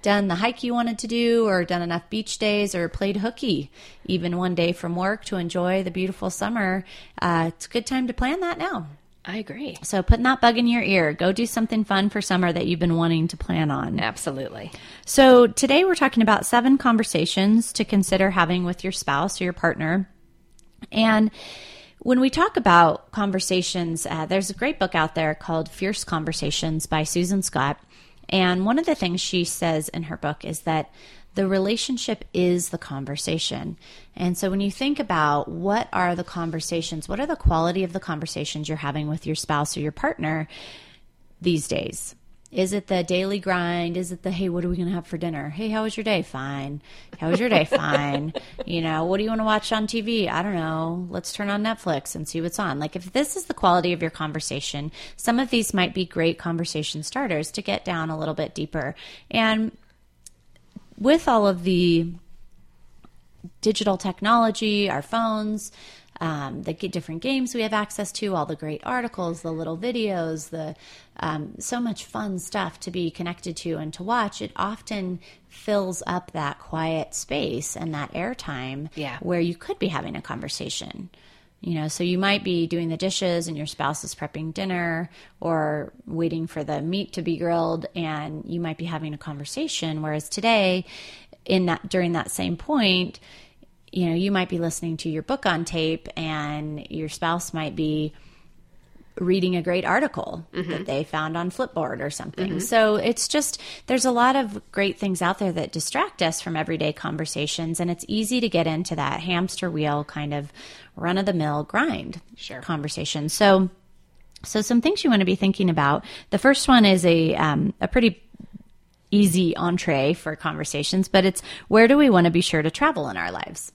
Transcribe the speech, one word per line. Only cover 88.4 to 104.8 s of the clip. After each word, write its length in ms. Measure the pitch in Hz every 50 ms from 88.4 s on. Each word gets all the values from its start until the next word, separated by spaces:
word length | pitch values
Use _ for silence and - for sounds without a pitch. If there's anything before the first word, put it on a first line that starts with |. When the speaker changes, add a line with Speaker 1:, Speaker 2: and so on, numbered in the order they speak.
| -
Speaker 1:
you 140 | - 165 170
might 180 | 170 160 156
be 60 | - 165
having 300 | 175 165 156 156 151 151
a 40 |
conversation. 840 | 151 - 160 147 143 147 - - 262 311 302 - - - 160 156 156
Whereas 260 | 156 156 151 151 151
today, 560 | - - - - 226 233 214 196 185 185 185 180 - - - - - - - - _ - _ _
in 220 | - 185 190 180
that, 200 | 175 165 - -
during 240 | 190 - 185 175 175 170
that 180 | 160 - -
same 260 | - - 185 180 175
point, 640 | 165 - - 302 277 220 196 185 180 180 170 - - - - - - - - _ _ - _ _ _ _ - -
you 160 | 180 180 165
know, 60 | 165
you 140 | 170 185 202
might 200 | 202 190 185 180
be 80 | 185
listening 400 | 170 170 165 160 - - 165 160
to 120 | 156 - 170
your 140 | 156 156 156
book 220 | - 262 277 -
on 180 | 202 175 170 170
tape 460 | - 170 165 160 160 160 165 - - -
and 680 | - 165 160 156 151 147 147 151 151 151 151 151 151 - -
your 180 | - 160 156
spouse 460 | 151 - - 180 165 165 175 170 - -
might 240 | 160 156 147 -
be 340 | - 156 151 151 156 156 151 - - - - - - - - - - - _ - - _ _ - - - - _ -
reading 360 | 185 175 185 196 180 185 180
a 60 | 175
great 240 | 170 185 175 185 -
article 640 | - 175 240 302 - - 190 - - - 170 165 - -
Speaker 2:
Mm-hmm. 180 | 160 175 170
Speaker 1:
that 140 | 160 131 190
they 160 | - 139 139 156
found 340 | - - 156 156 156 160
on 140 | 170 170 180
Flipboard 500 | - - - 240 - 165 156 - - 123
or 80 | 135 147
something. 400 | 147 - - - - - 185 196
Speaker 2:
Mm-hmm. 100 | - -
Speaker 1:
So 360 | 196 - 240 226 220 214 208
it's 320 | 208 - 233 233 - -
just, 340 | - - 302 285 - - - - - - - -
there's 200 | - 247 254 254
a 60 | 262
lot 240 | 247 240 240 254 262
of 240 | 269 254 208 202 208 - -
great 260 | - 196